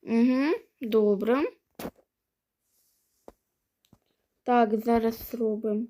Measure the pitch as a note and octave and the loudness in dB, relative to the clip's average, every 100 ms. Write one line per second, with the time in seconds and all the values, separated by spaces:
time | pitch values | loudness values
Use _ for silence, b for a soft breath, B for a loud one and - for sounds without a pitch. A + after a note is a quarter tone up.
0 | - A3+ A#3+ B3+ C#4+ F#4+ - _ A#3+ A3 | 0 2 2 2 0 -2 -6 _ -2 2
1 | G#3 G3+ G#3 B3+ G4 - _ _ - _ | 2 0 0 0 -2 -6 _ _ -14 _
2 | _ _ _ _ _ _ _ _ _ _ | _ _ _ _ _ _ _ _ _ _
3 | _ _ - _ _ _ _ _ _ _ | _ _ -20 _ _ _ _ _ _ _
4 | _ _ _ _ - B3 A3+ G#3+ A#3 A#3 | _ _ _ _ 0 2 4 0 0 0
5 | A3+ A3+ - A#3+ A3 G#3+ A3 G#3+ | 0 -4 -10 -4 -4 -2 -2 -4